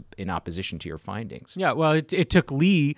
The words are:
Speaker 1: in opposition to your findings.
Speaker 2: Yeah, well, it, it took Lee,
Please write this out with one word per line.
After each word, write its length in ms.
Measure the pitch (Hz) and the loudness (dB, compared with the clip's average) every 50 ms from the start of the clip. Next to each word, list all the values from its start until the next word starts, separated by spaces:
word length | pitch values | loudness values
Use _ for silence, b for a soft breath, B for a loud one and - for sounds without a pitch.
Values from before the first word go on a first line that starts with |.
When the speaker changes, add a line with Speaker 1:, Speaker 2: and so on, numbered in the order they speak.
| - - - | -16 -16 -12
Speaker 1:
in 140 | - 98 92 | -10 -8 -6
opposition 480 | 90 82 - - 82 92 92 - 90 80 | -6 -6 -6 -6 -8 -8 -8 -8 -8 -10
to 100 | - 80 | -10 -10
your 80 | 78 | -12
findings. 580 | 78 - 98 98 107 113 98 - - - - - | -10 -10 -10 -10 -10 -10 -10 -14 -16 -16 -14 -6
Speaker 2:
Yeah, 160 | 180 190 151 120 | -2 0 0 2
well, 180 | 156 160 156 | 2 2 2
it, 220 | 156 160 156 - - | 2 2 0 0 0
it 180 | 190 170 - | 0 0 4
took 220 | - 185 - - 135 | 4 2 2 2 0
Lee, 420 | 139 165 190 202 165 143 143 147 | 2 4 4 4 4 4 2 0